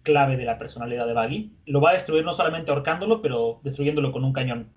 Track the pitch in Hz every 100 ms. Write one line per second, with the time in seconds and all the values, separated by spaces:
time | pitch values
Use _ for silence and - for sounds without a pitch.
0 | - 147 135 127 117 113 113 123 120 120
1 | 117 117 113 202 - - - 143 160 185
2 | 185 156 165 - - 165 151 139 143 170
3 | 208 220 147 120 117 - 139 135 143 151
4 | 131 127 135 131 127 117 113